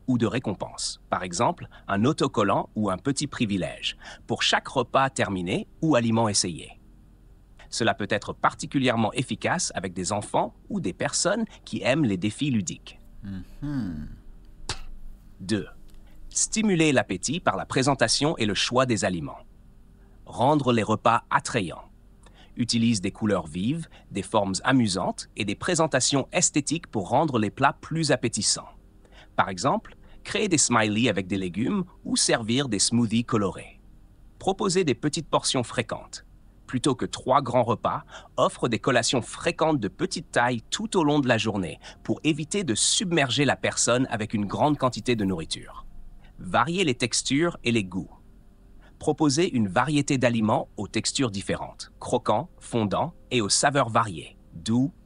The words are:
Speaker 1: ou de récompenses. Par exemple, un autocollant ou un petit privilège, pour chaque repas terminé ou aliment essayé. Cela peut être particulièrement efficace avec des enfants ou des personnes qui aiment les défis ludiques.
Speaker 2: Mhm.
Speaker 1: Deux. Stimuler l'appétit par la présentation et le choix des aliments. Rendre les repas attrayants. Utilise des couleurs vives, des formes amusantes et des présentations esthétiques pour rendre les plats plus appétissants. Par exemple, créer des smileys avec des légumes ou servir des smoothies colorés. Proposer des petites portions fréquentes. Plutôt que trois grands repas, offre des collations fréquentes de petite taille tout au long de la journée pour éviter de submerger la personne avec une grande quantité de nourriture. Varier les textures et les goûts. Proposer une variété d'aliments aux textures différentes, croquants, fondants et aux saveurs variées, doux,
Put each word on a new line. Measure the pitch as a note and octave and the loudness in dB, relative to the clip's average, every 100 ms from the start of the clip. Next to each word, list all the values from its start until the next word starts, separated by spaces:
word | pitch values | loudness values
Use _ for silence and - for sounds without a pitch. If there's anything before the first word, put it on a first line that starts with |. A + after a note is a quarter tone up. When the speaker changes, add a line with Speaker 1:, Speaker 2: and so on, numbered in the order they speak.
| - | -2
Speaker 1:
ou | A#2+ | 2
de | G#2+ | 2
récompenses. | B2+ A#2 F#2 - - - - - | 0 -4 -4 -8 -8 -8 -10 -4
Par | - | -4
exemple, | F#2+ C#3+ B2 F3+ A#2 - - | -2 0 0 -2 -8 -12 -4
un | G2+ B2 | 2 2
autocollant | D#3+ C#3+ - G2 D3+ - - | 2 0 2 2 2 0 -2
ou | G#2 | -2
un | F#2 | -2
petit | C#3 C#3 D3 | -2 -2 -4
privilège, | - A2+ G2+ E2 - - - - - - | -2 -2 0 -2 -6 -6 -6 -12 -14 -6
pour | A#2 | -2
chaque | - - - | 2 0 0
repas | C3 - C3 C3+ | -2 2 2 2
terminé | - G2 F#2+ F2 D3+ - - | 0 -2 -2 -2 -4 -4 -2
ou | D#3+ B2+ | 4 4
aliment | A#2 A2+ A2 | 4 4 2
essayé. | G2 F#2+ D2+ - - - - - - - - - - - | 2 -2 -4 -12 -20 -20 -20 -20 -20 -20 -20 -20 -20 -10
Cela | - A2+ | -2 0
peut | G2 G#2 | 0 0
être | G#2 - | -2 -2
particulièrement | - - - D#3 C#3+ B2+ A2+ G#2+ | -2 -2 -2 -4 0 2 2 2
efficace | - C#3 A2 A2 E3 - - | 0 -4 -2 -2 -2 -2 -4
avec | F#2 | -6
des | F2+ F2 | -4 -4
enfants | G#2 - C#3+ G3+ - - | -4 0 0 0 -4 -8
ou | G#3 | -4
des | E3+ | -4
personnes | - - - F3 G#3 A3+ - - | -4 -4 0 0 0 -2 -8 -10
qui | - | -4
aiment | A#2 C#3+ C3 | 0 2 2
les | F#2+ | 2
défis | G#2 - D3 | -2 -2 0
ludiques. | A2+ F2 - - - - - | 0 0 -6 -10 -20 -20 -16
Speaker 2:
Mhm. | G2 F#2+ F2 - C#3+ C#3+ G2 D2+ D2 - - - - - - - - - - - - - | -12 -12 -12 -10 -6 -4 -4 -6 -10 -12 -18 -20 -20 -14 -10 -10 -10 -12 -12 -14 -20 -12
Speaker 1:
Deux. | F#2+ G#2 - - - - - - - | -4 -4 -4 -12 -18 -18 -20 -18 -8
Stimuler | - - A3 G#3+ F3 D#3 | -4 -2 0 2 4 4
l'appétit | B2+ - F#2 - E3 | 4 2 -2 -4 -2
par | - F#2+ | -2 -2
la | E2+ | -2
présentation | C#3 C3 C3+ A2+ - D3 E3 | 0 2 2 2 2 0 0
et | G#2 | -2
le | |
choix | F#2+ - B2 C3 | -2 0 2 2
des | G#2+ | 2
aliments. | G2 F2+ C#2+ - - - - - - - - - - | 0 -2 -6 -12 -20 -20 -20 -20 -20 -20 -20 -20 -10
Rendre | - B2+ D3+ B2 | 0 4 4 4
les | A#2 | 2
repas | G2+ G#2 A#2 A2+ - | 2 2 4 2 2
attrayants. | - - A#2+ F2 - - - - - - - - - | -2 0 -2 -2 -8 -16 -20 -20 -20 -20 -20 -12 -4
Utilise | A#2 A#2 A#2 A2 | -2 2 2 2
des | F#2+ | -2
couleurs | - G#2+ F#2+ E2 | -2 0 0 -2
vives, | E2+ G#2+ E3 D#3+ - - | -4 -2 -2 -6 -16 -10
des | G2 | -8
formes | - A2 G2 F#2 | 0 2 2 0
amusantes | - C3+ A2 F#2 - - - - | 2 4 4 2 -2 -4 -8 -6
et | |
des | G2+ G2 | -4 -2
présentations | - E3 D#3+ C3+ - C#3 B2 | 0 2 2 2 2 0 0
esthétiques | F3+ F3+ D3+ - - - | 0 2 2 0 -4 -4
pour | A2+ F2 | -6 0
rendre | B2 D#3+ B2 | 2 4 2
les | G#2 | 0
plats | - C3+ - | 2 0 0
plus | - D#3+ D3 | -4 -2 0
appétissants. | C3 B2 - - - - - - - - - - - | 2 0 -2 -2 -2 -6 -18 -20 -20 -20 -20 -6 -2
Par | - | -2
exemple, | F#2 A#2+ G#3 - - - - | 0 0 0 -4 -18 -20 -16
créer | - - - | -6 -2 2
des | D3 | 2
smileys | - A#2 A2 G#2 B2 | 4 4 2 2 2
avec | G2 F#2 | 0 0
des | G2 | -2
légumes | F#2 F#2 C3+ G3+ F3+ - - | -2 -2 0 0 -2 -8 -4
ou | B3+ | 0
servir | - C#3+ A2 B2 C#3 | 2 2 2 0 2
des | G2 | 0
smoothies | - A#2 A#2 A2+ A#2+ | 2 2 2 2 2
colorés. | A2+ G2 - - - - - - - - - | 0 0 -4 -14 -20 -20 -20 -20 -20 -20 -6
Proposer | - G3 G#3 F3 E3 | -2 0 2 2 2
des | A#2 | 0
petites | D3+ E3 D3 | -2 -4 0
portions | D3 - C3+ | 0 2 0
fréquentes. | A#2+ - A#2 - - - - - - - - | 0 -2 -4 -6 -10 -18 -18 -20 -20 -20 -8
Plutôt | B2+ D3+ B2 | 0 2 2
que | F#2 | -2
trois | - - C#3 | -4 2 2
grands | C3 B2 | 4 2
repas, | A#2 A2 - - - - - - | 2 2 0 -2 -8 -18 -8 0
offre | E3+ - C3 | 0 2 -2
des | A2 | 0
collations | - B2 G#2+ C3 | 2 2 2 0
fréquentes | A2 - E3+ - D#3+ D3 | -2 -6 -4 0 2 2
de | G2+ | -2
petite | - F3+ - - | -4 -6 -6 -4
taille | B2+ B2 A#2+ - | 0 0 0 -6
tout | - A3 G3 | -8 -2 2
au | |
long | D3 D3 | 4 4
de | B2+ | 4
la | A2+ | 2
journée | A2 G#2 E2+ D2 - - | 0 -2 -4 -8 -16 -8
pour | - A2 | -4 -2
éviter | D3 D3+ D#3 G3+ | 0 0 -2 -2
de | D#3+ | -2
submerger | G#2 - - G3+ E3 C3+ A#2+ C3+ | 0 0 0 0 2 2 2 2
la | - | 0
personne | A2 - - B2 C3 | -2 0 2 2 2
avec | A2+ G#2+ | -2 -2
une | G#2+ G2+ | -2 -2
grande | G2+ C3+ C#3+ | 2 2 2
quantité | B2+ A#2 A#2 A#2 | 0 0 0 0
de | G2 | 0
nourriture. | F2 D#2+ - - - - - - - - - | -2 -6 -10 -12 -16 -16 -14 -16 -16 -20 -16
Varier | F2+ G#2 C3 F3 | -2 0 2 2
les | E3+ A#2+ | 0 0
textures | B2 - - C#3 E3+ - | -2 -2 0 0 0 -2
et | A#2+ | 0
les | A#2 | 0
goûts. | F#2 F#2 - - - - - - - - - - | 0 -6 -8 -14 -20 -20 -20 -20 -20 -20 -20 -6
Proposer | - D3 D3+ C3+ F#3 B2 | -2 2 4 4 2 2
une | G2+ | 2
variété | F2 C#3 D3 - C#3+ | 2 2 2 2 2
d'aliments | A#2+ A#2 G#2+ C3+ - - | 2 2 2 0 -2 -8
aux | G2 | -4
textures | A2 - - B2+ | -2 -2 0 -2
différentes, | G2 - F2 - - - - | -2 -4 -4 -6 -14 -18 -14
croquants, | - B2 - G#2+ E3 - | -2 -2 2 0 -2 -12
fondants | - A#2 G#2 F2+ D3+ - - | -4 0 0 0 -2 -6 -4
et | B2 | 0
aux | G2 | 2
saveurs | - C#3+ C#3 A#2+ | 2 2 2 2
variées, | A2+ A2 D#2+ - - - E2+ | 2 0 -4 -14 -20 -20 -10
doux, | E2 A#2 C3+ - | 0 2 0 -2